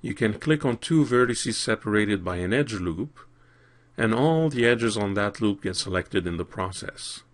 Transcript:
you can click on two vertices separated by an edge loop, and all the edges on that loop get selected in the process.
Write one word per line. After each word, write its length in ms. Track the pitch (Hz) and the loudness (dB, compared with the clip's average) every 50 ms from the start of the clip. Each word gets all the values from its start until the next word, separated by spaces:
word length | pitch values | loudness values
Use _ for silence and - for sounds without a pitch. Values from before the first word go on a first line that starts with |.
you 140 | - 113 101 | -6 -8 -4
can 200 | - 120 110 104 | 0 0 0 0
click 300 | - - 151 156 147 - | -2 0 0 0 2 2
on 140 | 139 117 113 | -2 -2 -2
two 260 | - - 165 160 147 | -2 2 4 4 4
vertices 520 | 117 123 123 123 120 120 - - - 110 | 4 4 2 4 2 0 -4 -2 -4 -4
separated 680 | - - - 110 - - 107 104 107 104 104 104 95 87 | -4 -2 -2 -2 -2 0 0 2 2 2 2 0 -2 -2
by 120 | 92 90 | -4 -4
an 180 | 90 90 90 104 | -2 -2 0 2
edge 180 | 131 147 120 113 | 0 0 0 -2
loop, 460 | 98 90 90 82 85 110 151 _ - - - _ _ _ _ _ _ _ _ _ _ _ _ _ - | -4 -4 -4 -2 -4 -6 -8 _ -18 -20 -20 _ _ _ _ _ _ _ _ _ _ _ _ _ -2
and 160 | 113 113 110 | 0 0 2
all 360 | 117 135 156 165 160 160 156 | 4 4 4 4 4 2 2
the 160 | 143 123 117 | 2 4 4
edges 300 | 117 123 113 117 117 104 | 4 4 4 2 0 0
on 180 | 107 104 98 98 | 0 -2 0 0
that 260 | 101 101 104 101 - | 0 -2 -2 -2 0
loop 220 | 113 104 101 - - | 0 0 0 0 -2
get 120 | - 92 | -6 -4
selected 520 | - - - 92 90 87 - - 104 85 | -4 -6 -2 -2 -2 -2 0 -2 -2 -2
in 100 | 87 85 | -2 -4
the 80 | 82 87 | -4 -6
process. 800 | - - - 92 92 92 - - - - - - - - - - _ | -8 -6 -6 -6 -6 -6 -8 -12 -12 -12 -12 -14 -14 -14 -14 -16 _